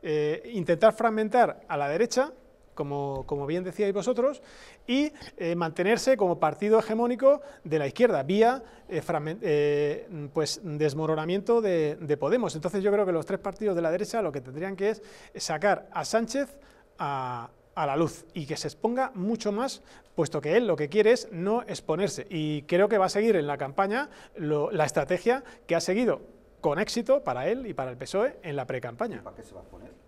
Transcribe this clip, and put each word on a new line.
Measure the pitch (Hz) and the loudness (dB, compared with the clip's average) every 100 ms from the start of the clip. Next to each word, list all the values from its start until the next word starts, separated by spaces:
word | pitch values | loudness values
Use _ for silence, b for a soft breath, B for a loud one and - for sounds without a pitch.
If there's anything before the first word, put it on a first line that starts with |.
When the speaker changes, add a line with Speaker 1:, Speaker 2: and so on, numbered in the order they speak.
Speaker 1:
Eh, | 170 151 151 160 - | -2 0 0 -2 -4
intentar | 233 165 170 220 | -6 0 6 6
fragmentar | 214 233 220 220 247 202 - - | 6 0 2 2 4 4 2 -6
a | 156 | -4
la | 143 | -2
derecha, | 160 233 247 285 - - _ - | 0 0 0 -2 -4 -20 _ -20
como, | - 143 143 143 135 131 | -8 -6 -4 -4 -6 -6
como | 143 139 | -6 -2
bien | 170 | -4
decíais | 185 165 208 | -4 -2 -2
vosotros, | 202 208 240 254 277 B B B B - | 0 -2 0 0 -2 B B B B -2
y, | 254 302 - B - | 0 0 -4 B -6
eh, | 170 | -4
mantenerse | 175 165 160 185 226 - 262 | 0 -2 0 2 2 4 4
como | 190 170 | 4 2
partido | 156 151 208 214 | 0 0 4 4
hegemónico | - 220 240 247 269 285 B B | 4 0 0 4 4 4 B B
de | 170 156 | -4 -2
la | 139 | -2
izquierda, | - 240 165 | 2 4 4
vía, | 135 196 226 262 233 B - | 0 4 4 4 -6 B -6
eh, | 170 | -6
fragmen-, | - 165 151 180 | -2 -4 -2 -4
eh, | 202 147 147 147 147 156 - 170 147 | 0 2 4 2 0 -2 -8 -10 -6
pues, | 165 147 - | -2 -2 -4
desmoronamiento | 185 147 151 139 156 156 156 190 202 233 | -6 0 0 0 0 0 0 -2 2 2
de, | 214 170 151 151 | 4 2 2 -2
de | 156 143 | -2 0
Podemos. | 139 240 208 156 | 2 2 0 -4
Entonces | 165 208 | -4 -2
yo | 196 | 2
creo | 208 | 2
que | 190 | 2
los | 170 147 | 0 -2
tres | 196 | -6
partidos | 202 175 214 175 | -6 -4 -2 0
de | |
la | 165 | 0
derecha | 175 208 233 | -2 -2 -2
lo | 185 | -4
que | 139 | -4
tendrían | 127 139 190 | -10 -10 -8
que | 190 196 | -2 -2
es | 220 B B B - | -2 B B B -12
sacar | - 156 202 180 - | -6 0 2 2 -2
a | - 151 | -8 0
Sánchez | 226 226 269 277 - B B _ _ | 0 0 -4 -4 -8 B B _ _
a, | 151 139 127 123 117 - _ | -6 -4 -4 -8 -10 -18 _
a | - 151 | -4 -2
la | |
luz | 139 165 - - | 0 0 -4 -14
y | - 143 | -12 -8
que | 151 | -8
se | 151 | -8
exponga | - - 247 262 | -4 -2 0 -2
mucho | 202 190 226 208 | -2 -4 -2 -2
más, | 202 262 - B B _ | -2 -4 -6 B B _
puesto | - 151 156 | -4 -2 -2
que | 147 196 | 2 2
él | 233 | 2
lo | |
que | 151 147 | 0 0
quiere | 196 214 | 2 4
es | 240 - | 4 0
no | 165 185 226 | -6 -2 -2
exponerse. | - 175 - 160 202 - - | -2 -10 -2 0 0 -4 -8
Y | 170 151 151 | -4 -2 -4
creo | 143 175 202 | 0 2 4
que | 214 | 4
va | |
a | 190 | 2
seguir | 202 220 196 | 2 4 4
en | 147 | 2
la | 143 | -4
campaña | 139 139 196 220 294 B B | -4 0 0 0 -4 B B
lo, | - 151 151 147 | -8 -2 0 0
la | 202 151 | 0 0
estrategia | - 143 180 226 262 269 B - | 0 0 0 2 0 -2 B -2
que | 165 | 0
ha | |
seguido | - 190 240 147 - - _ _ | 2 0 2 0 -4 -20 _ _
con | 165 147 | -2 0
éxito | 214 - 240 277 | -2 -2 2 2
para | 277 123 143 | 2 -2 -2
él | 247 240 | -2 -4
y | |
para | 143 131 | -6 -6
el | 123 | -8
pesoe | 131 190 247 - | -4 0 0 -2
en | 175 143 | -8 -6
la | 127 | -4
precampaña. | 131 120 120 233 131 | -6 -6 -6 -6 -6
Speaker 2:
¿Y | |
para | 101 95 | -14 -18
qué | |
se | - | -20
va | 95 | -20
a | |
exponer? | - 90 87 - | -20 -20 -20 -20